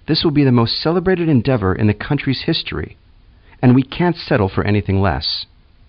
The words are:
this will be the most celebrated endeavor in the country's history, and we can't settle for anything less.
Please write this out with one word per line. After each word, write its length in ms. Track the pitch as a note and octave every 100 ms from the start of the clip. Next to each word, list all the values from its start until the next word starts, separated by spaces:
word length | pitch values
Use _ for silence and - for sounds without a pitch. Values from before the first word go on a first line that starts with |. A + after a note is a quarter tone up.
| -
this 180 | D3+
will 80 | F3
be 100 | C#3+
the 80 | C3+
most 300 | A#2+ A#2 -
celebrated 480 | D#3 F3 F3+ F3+ E3
endeavor 440 | C3+ C3+ C3 F#2+
in 140 | - G#2+
the 80 |
country's 480 | G#2 - C#3+ - B2+
history, 540 | - D#3+ - - - - _ _ _ _ _ -
and 100 | B2+
we 120 | B2+
can't 320 | C3+ - F3 D#3+
settle 320 | - C3+ F#2
for 160 | -
anything 360 | F#2+ G#2 G2 G2
less. 460 | G2 C#2 - - - _ _ _